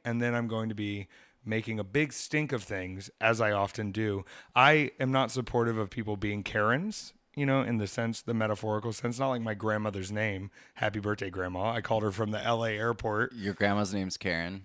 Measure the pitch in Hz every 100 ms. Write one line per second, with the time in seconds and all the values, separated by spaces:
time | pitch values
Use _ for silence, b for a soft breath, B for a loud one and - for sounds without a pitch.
0 | 120 117 120 120 117 113 110 107 104 101
1 | 98 b b b - 113 110 110 98 127
2 | 151 - - 151 151 127 98 98 92 95
3 | 98 - 113 113 110 101 98 - 104 101
4 | 107 98 92 B B 127 135 156 135 -
5 | 131 131 120 131 117 120 117 110 101 -
6 | 107 104 104 104 95 107 107 127 202 208
7 | - - _ - 139 135 117 117 101 -
8 | 117 110 - 113 110 104 110 107 113 107
9 | 120 117 135 127 113 104 110 107 107 98
10 | 92 107 110 98 98 B B - 110 104
11 | 101 104 98 92 90 90 104 117 - 110
12 | 107 98 107 107 113 117 113 107 113 113
13 | 113 107 123 123 101 92 101 104 101 98
14 | 95 - 95 82 85 95